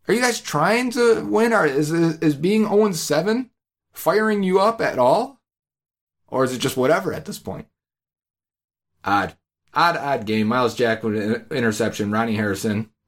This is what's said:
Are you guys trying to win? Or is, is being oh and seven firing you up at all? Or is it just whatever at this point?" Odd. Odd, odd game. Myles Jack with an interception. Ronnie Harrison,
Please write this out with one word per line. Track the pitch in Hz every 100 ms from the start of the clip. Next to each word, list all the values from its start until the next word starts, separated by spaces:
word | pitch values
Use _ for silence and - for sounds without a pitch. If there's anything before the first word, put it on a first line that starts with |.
| -
Are |
you | 214
guys | 247 220
trying | - 147 170 226 247
to | 247 233 226 202
win? | 208 233
Or | 220 156
is, | 135 147
is | 170 165 160 165 139
being | 165 220 214
oh | 202 214
and | 170
seven | - 147 185 233 262 _ _ _ _
firing | - - 190 220 208
you | 185 190
up | 202 226
at | 143 131
all? | 123 170 262 - _ _ _ _ _ _ _ _ _
Or | 123
is | 131
it | 123
just | 135 -
whatever | 127 175 185
at | - -
this | -
point?" | - - - _ _ _ _ _ _ _ _ _ _ _ _ _ -
Odd. | 101 92 - _ _ _
Odd, | - 170 165
odd | 139 131 104
game. | 107 107
Myles | 123 123 110
Jack | 120 110
with | 113 107
an | 104 113 -
interception. | 131 117 104 110 - 104
Ronnie | 107 117 107
Harrison, | 107 98 113 104 110 _